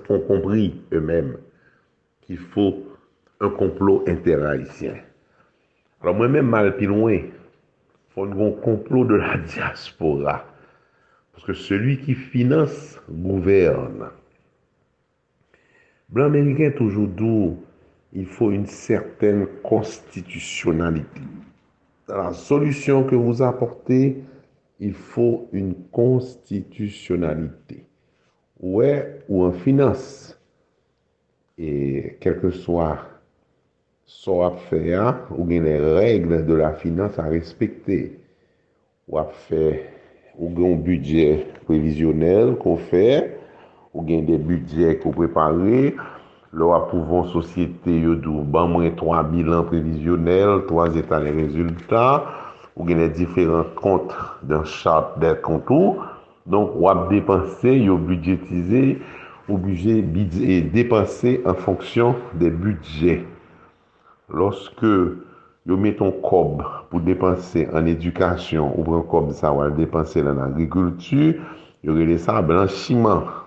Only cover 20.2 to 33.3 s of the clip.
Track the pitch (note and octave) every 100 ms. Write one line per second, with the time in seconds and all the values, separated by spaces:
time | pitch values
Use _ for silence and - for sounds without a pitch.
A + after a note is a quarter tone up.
20.2 | F2 - - - - E2 E2+ D#2+ C#2 -
21.2 | - - - _ _ _ _ _ - G2+
22.2 | F2 F2 - C#3+ D3 C3+ - C3+ C3 B2+
23.2 | A#2 A#2+ B2+ - A#2 - - B2+ C3+ C3
24.2 | - - _ _ _ _ G2+ F#2 - -
25.2 | A#2+ A#2 - G2+ G2 F2 - - A#2+ B2+
26.2 | B2 - _ G2 F#2 - G#2 G2 - F2+
27.2 | E2+ D2+ D#2 C2 _ - - _ _ _
28.2 | _ _ _ _ F2+ G2 C3 C#3+ - -
29.2 | - F#2+ F2+ - - C#3 C3+ F#2 - -
30.2 | - - _ _ _ _ _ _ _ _
31.2 | _ _ _ - D#2+ C#2+ C#2 C2+ - -
32.2 | F#2 E2+ F#2 - - E2+ E2 D2+ - -
33.2 | _